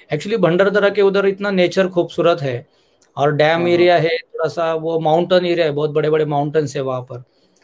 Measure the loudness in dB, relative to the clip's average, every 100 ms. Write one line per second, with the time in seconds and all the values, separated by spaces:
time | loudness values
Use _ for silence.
0 | -8 -8 -4 0 0 2 2 2 0 2
1 | 2 2 -2 -2 -4 0 0 2 -2 0
2 | -4 0 0 2 -2 -6 -10 _ _ _
3 | _ -2 0 2 2 2 2 4 4 4
4 | 2 -4 -8 -6 -6 -4 -4 -4 -4 -2
5 | 2 2 2 0 2 0 0 0 -2 0
6 | 0 0 0 -2 0 -2 -2 -6 -6 -6
7 | -8 -16 -18 _ _ _